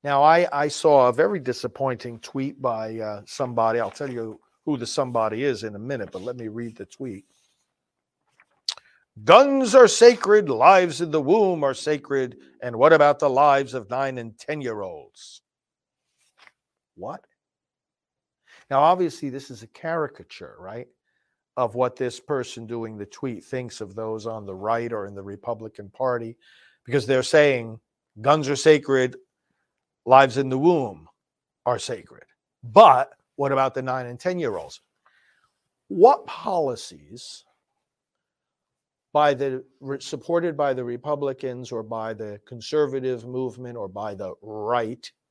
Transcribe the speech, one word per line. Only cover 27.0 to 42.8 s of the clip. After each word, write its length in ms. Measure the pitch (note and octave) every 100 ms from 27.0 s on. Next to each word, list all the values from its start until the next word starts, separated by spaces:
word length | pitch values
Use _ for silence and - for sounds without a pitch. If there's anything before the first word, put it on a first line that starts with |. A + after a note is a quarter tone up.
| A#2
they're 160 | C3
saying 580 | B2+ D#3 D3 B2+ A2+ A2+ _ _ _ -
guns 260 | A#2+ D#3 C#3
are 60 | C#3
sacred, 640 | D#3+ D3+ C#3 C3+ B2+ B2 _ _ _ _ _ _ _ _ -
lives 320 | C3 C3+ A#2
in 120 | C3+
the 80 | C3
womb 500 | D#3 E3+ A#2+ E2+ D#2 _ _ _ _ _ -
are 140 | A#2+
sacred. 440 | - A#2+ - - _ _ _ _
But 500 | A#2+ A2+ G#3+ B2+ C#3 _ _ -
what 160 | C#3
about 220 | C3+ C3+
the 80 | C3
nine 240 | C3 C3 B2
and 140 | A#2+
ten-year-olds? 600 | F3+ F3+ C#3+ F#2 D2 - _ _ _ _ _ _ _ _ _ _ _
What 360 | G3 G#3 - -
policies 1160 | - - F3+ C#3+ A#2 - D#2 D2 A#2+ - - _ _ _ _ _ _ _ _ _ _ _ _ _ _ _ _ _
by 200 | D3+ D3
the 300 | C3 C#3 C3 C3 _
re-, 200 | C3+ C#3
supported 560 | - C#3+ - E3+ F3 D3
by 180 | C#3+
the 100 | B2+
Republicans 880 | A#2+ A#2+ D3 D3 C#3 C3 C3 B2 A#2+
or 120 | A#2
by 300 | G#2+ A2+ A2
the 260 | A2 G#2+ G#2 _
conservative 800 | B2 - D3+